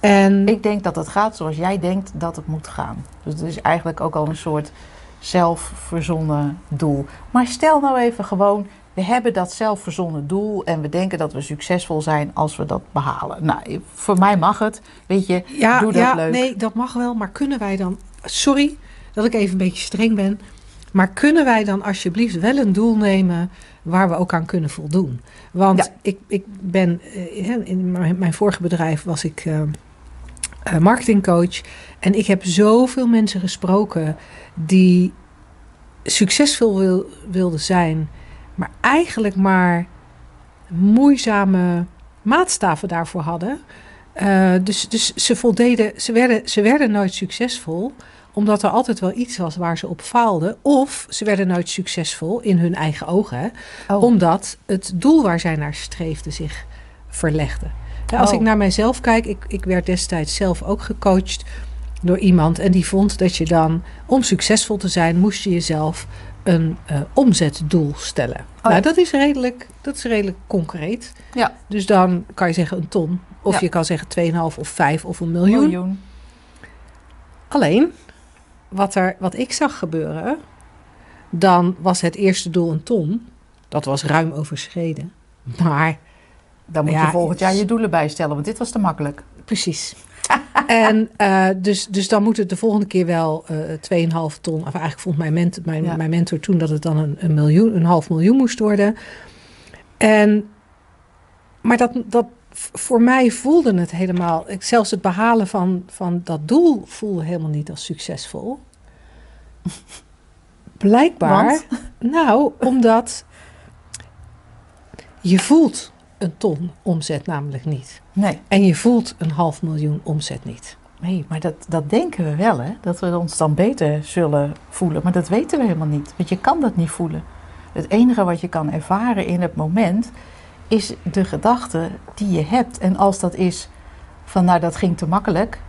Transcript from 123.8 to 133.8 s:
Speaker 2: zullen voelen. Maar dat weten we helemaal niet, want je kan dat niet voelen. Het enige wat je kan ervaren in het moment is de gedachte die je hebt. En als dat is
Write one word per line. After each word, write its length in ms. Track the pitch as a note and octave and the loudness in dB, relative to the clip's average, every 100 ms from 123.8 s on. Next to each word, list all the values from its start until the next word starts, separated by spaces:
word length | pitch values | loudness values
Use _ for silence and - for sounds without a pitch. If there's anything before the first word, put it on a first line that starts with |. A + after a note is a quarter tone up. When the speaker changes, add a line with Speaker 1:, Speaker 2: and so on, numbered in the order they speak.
| D#3 D3+ | 0 0
Speaker 2:
zullen 500 | D3+ - D#3+ D3 C#3+ D3 - | -4 -2 0 2 0 -6 -16
voelen. 320 | - F3+ D#3 | -4 -2 0
Maar 80 | F3+ | 0
dat 160 | F3+ E3+ | -2 0
weten 300 | G3+ D#4+ D#4 | -2 0 0
we 60 | |
helemaal 220 | A#3+ D#3+ D#3 | 0 0 -2
niet, 260 | D3 C#3+ - | -2 -4 -8
want 120 | F3+ | -4
je 100 | F#3+ | -2
kan 220 | - E4+ | 0 0
dat 160 | B3+ F3+ | 0 0
niet 140 | E3 | -4
voelen. 320 | - E3+ D#3 - - - - - | -4 -6 -6 -12 -20 -20 -20 -12
Het 180 | - D#3 | -10 -2
enige 340 | G#3 B3 A#3+ | 4 4 4
wat 160 | F#3 E3+ | 0 -2
je 80 | F3 | -4
kan 220 | E3+ D3+ | -4 -4
ervaren 540 | D3+ D3+ G3 A#3+ G#3 - | -6 -2 -2 0 -2 -2
in 140 | F3 | -2
het 160 | F3 - | -2 -2
moment 540 | D#3 F#3 G#3 G3 A#3 - - - - - - | -2 0 2 0 -2 -8 -20 -20 -20 -20 0
is 260 | A3 G#3 - | 0 0 -8
de 220 | - G3 | -4 -2
gedachte 640 | F#3 - G#3+ B3 - E3 E3 F#3+ - | -2 0 0 0 -2 -6 -6 -8 -16
die 160 | - G#3 | -8 -2
je 140 | F3 | -2
hebt. 340 | D3+ A#3 A#3+ - | 0 0 0 -2
En 180 | F#3 F#3 | -2 2
als 220 | G3 G3 | 2 2
dat 160 | F3+ | -4
is 340 | - F3+ E3+ - - | 0 -2 -2 -12 -20